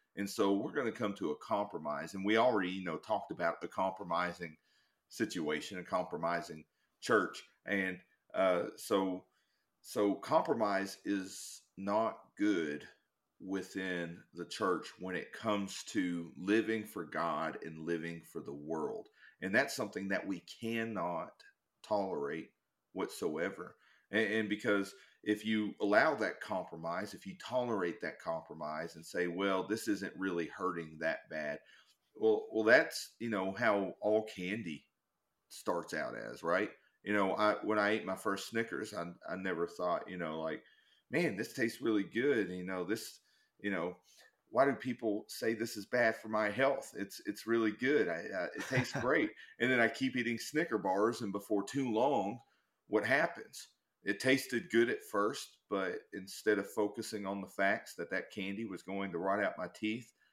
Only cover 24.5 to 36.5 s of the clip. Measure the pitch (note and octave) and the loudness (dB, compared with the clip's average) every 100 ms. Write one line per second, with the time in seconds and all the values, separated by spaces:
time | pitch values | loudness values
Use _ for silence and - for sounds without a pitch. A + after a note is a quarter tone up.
24.5 | G#2 A#2 G2+ G2 - - _ G#2+ G#2+ G#2+ | 0 2 2 0 -8 -20 _ 0 0 2
25.5 | A2 G#2 - G2+ G#2 D3+ C3 G2 - - | 2 0 0 4 6 6 2 -2 -4 -4
26.5 | F#2+ E2+ E2 E2 F2 G#2 - F#2+ F2+ - | -4 -4 -8 -4 -4 -6 -10 -12 -12 -2
27.5 | B2+ B2 G#2+ F2 E2+ E2 - F2 E2 - | 0 2 2 0 -2 -6 -6 -4 -4 -6
28.5 | D#2 D2+ D#2 E2 E2 E2+ F2 F2+ F2 G2 | -8 -6 -4 -6 -10 -6 0 0 2 2
29.5 | F#2+ F2 A2 - G2 F#2+ - F#2+ E2+ D#2+ | 2 2 -2 0 -2 -2 -4 -2 0 -2
30.5 | - F#2 E2+ D#2+ D#2 D#2+ - - D#2 D2+ | -2 -4 -4 -8 -4 -2 -2 -6 -6 -4
31.5 | D2 - - _ _ _ - A2 G#2 - | -6 -12 -20 _ _ _ 2 4 4 2
32.5 | A2+ A2 C3 D#3+ - - _ A#2 G#2 F#2+ | 2 8 8 8 -2 -10 _ -2 0 0
33.5 | G2 A#2 G2+ F#2 - G#2+ G#2+ G#2+ - F2+ | 2 4 4 2 0 2 2 2 -6 -4
34.5 | A2+ F2 D2 - _ _ _ _ _ _ | -4 -4 -8 -12 _ _ _ _ _ _
35.5 | - - F2 E2+ E2 B1+ A#1 A1 C2 E2 | -8 -2 -2 -2 -4 -4 -6 -10 -6 0